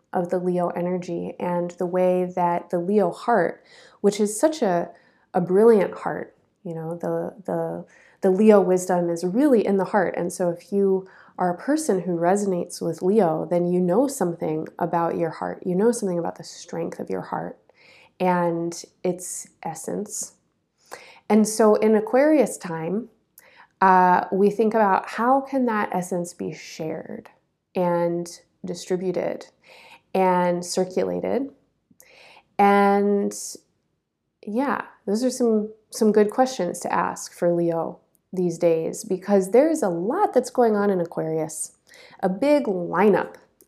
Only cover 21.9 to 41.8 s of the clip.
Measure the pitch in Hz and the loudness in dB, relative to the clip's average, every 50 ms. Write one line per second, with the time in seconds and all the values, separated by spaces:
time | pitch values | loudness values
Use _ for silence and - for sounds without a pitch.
21.9 | 220 214 214 - - 254 285 311 311 294 220 185 - - - 180 160 165 160 170 | 2 2 2 2 2 4 4 4 4 4 2 0 -2 -8 -10 -8 -8 -6 -6 -4
22.9 | 185 220 240 - _ _ _ _ _ - - _ _ - - _ _ - 185 190 | -4 -6 -6 -8 _ _ _ _ _ -20 -20 _ _ -20 -20 _ _ 2 4 6
23.9 | 185 185 180 180 180 - - - 202 185 202 202 202 - 226 214 208 226 214 196 | 6 8 8 6 6 4 2 0 2 2 2 2 2 2 0 2 4 2 2 4
24.9 | 190 - - - - - 226 247 269 277 269 269 269 269 254 233 220 208 202 - | 2 0 -2 -4 -4 -2 2 2 2 2 0 -2 -2 -2 0 0 0 -2 -2 -2
25.9 | - 185 175 - 185 175 175 175 - - 190 185 160 - - - - - 160 156 | -4 -4 -4 -4 -4 -4 -6 -6 -8 -10 -10 -10 -10 -12 -16 -16 -12 -10 -8 -8
26.9 | - - - - - - - - _ _ _ _ _ _ _ _ - 196 180 175 | -8 -10 -12 -14 -14 -16 -16 -18 _ _ _ _ _ _ _ _ -4 -2 0 0
27.9 | 175 170 175 170 170 175 175 170 - - _ _ _ _ - 180 185 180 - - | 2 0 0 0 -2 -2 -6 -8 -12 -20 _ _ _ _ -12 -10 -10 -8 -6 -4
28.9 | 185 180 190 185 175 - - - - - - - _ _ _ - - - - - | -4 -2 -2 -4 -4 -4 -4 -4 -6 -8 -12 -18 _ _ _ -20 -20 -20 -20 -20
29.9 | - - _ _ - 190 185 185 180 180 180 180 175 175 175 - - 190 185 185 | -20 -20 _ _ -2 2 2 4 4 2 2 0 0 -2 -4 -4 -2 -2 -2 -2
30.9 | 185 - 190 185 180 175 175 180 202 240 277 269 - _ _ _ _ _ _ _ | -2 -4 -2 -2 -4 -4 -4 -2 -2 -4 -4 -6 -12 _ _ _ _ _ _ _
31.9 | _ _ _ _ _ - - - - - _ _ _ - 202 202 202 202 202 202 | _ _ _ _ _ -20 -20 -20 -20 -20 _ _ _ 2 4 6 6 6 4 4
32.9 | 202 202 202 202 202 202 202 202 - - - - - - _ _ _ _ _ _ | 4 4 2 2 2 0 0 -2 -6 -8 -12 -14 -14 -16 _ _ _ _ _ _
33.9 | _ _ _ _ _ _ _ _ _ _ - 214 202 240 277 269 214 - - - | _ _ _ _ _ _ _ _ _ _ -12 -6 -4 -4 -2 -2 -2 -4 -6 -10
34.9 | - _ - 202 196 226 254 254 247 - 247 233 220 214 208 214 - _ _ _ | -14 _ -4 -4 -2 0 0 -2 0 0 2 2 2 2 0 -2 -8 _ _ _
35.9 | - - 226 214 208 214 208 208 - - 262 262 - - 180 175 - - - - | -4 0 2 4 6 4 4 4 2 0 0 0 0 -4 -4 -4 -4 -6 -6 -4
36.9 | - 180 175 - - - - - - - 180 175 170 170 170 170 165 165 160 - | -2 -2 -2 -2 -4 -8 -12 -14 -6 -2 0 0 2 2 0 0 0 -2 -4 -6
37.9 | 175 - _ _ _ _ _ _ - 185 180 175 165 - 180 170 165 160 160 - | -8 -14 _ _ _ _ _ _ -4 -2 -2 -2 0 2 2 2 2 2 -2 -4
38.9 | 175 - - - 190 185 - - 208 196 185 190 190 247 294 320 320 - - 196 | -6 -8 -6 -6 -6 -4 0 2 2 2 4 4 4 4 4 4 2 0 -2 -2
39.9 | 170 170 175 214 285 381 415 403 - 262 247 - - - 240 226 214 202 202 202 | -2 -2 -2 -2 0 0 0 2 2 0 -2 0 2 2 2 4 4 2 2 2
40.9 | 196 180 170 - - 165 156 160 160 160 156 160 - - - - _ _ | 2 0 -2 -4 -4 -6 -4 -4 -2 -4 -4 -6 -8 -10 -12 -14 _ _